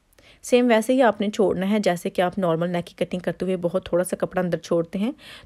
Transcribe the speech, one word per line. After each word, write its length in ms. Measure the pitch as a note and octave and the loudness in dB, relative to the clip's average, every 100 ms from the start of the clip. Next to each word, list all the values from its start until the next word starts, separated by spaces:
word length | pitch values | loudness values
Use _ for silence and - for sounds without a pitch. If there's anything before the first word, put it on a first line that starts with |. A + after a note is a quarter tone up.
| _ _ _ _ | _ _ _ _
सेम 240 | - B3 B3 | 0 2 4
वैसे 240 | A3 G#3+ | 4 4
ही 80 | C4 | 4
आपने 260 | A#3+ G#3 G#3 | 4 2 -2
छोड़ना 360 | G#3 F#3 E3 F#3+ | 2 0 2 0
है, 140 | G#3+ | 0
जैसे 300 | G3 F3 G3 | 0 -2 -2
कि 120 | - | 0
आप 160 | F3+ F3+ | 0 0
नॉर्मल 300 | F3+ E3 F3 | 0 0 0
नेक 160 | F3 | -4
की 100 | F3 - | -6 -6
कटिंग 260 | F3 F3+ | -6 -4
करते 220 | F#3 E3+ | -6 -6
हुए 120 | F#3+ F#3 | -4 -2
बहुत 280 | F3 F#3 - | -2 -4 -2
थोड़ा 160 | F3 | -2
सा 120 | F3+ - | -2 -4
कपड़ा 260 | F3 F#3+ | -4 -2
अंदर 160 | F#3 - | -2 -4
छोड़ते 380 | - E3+ E3+ F#3+ | -2 -2 -2 -4
हैं, 160 | A3 D#4 - - | -4 -6 -14 -20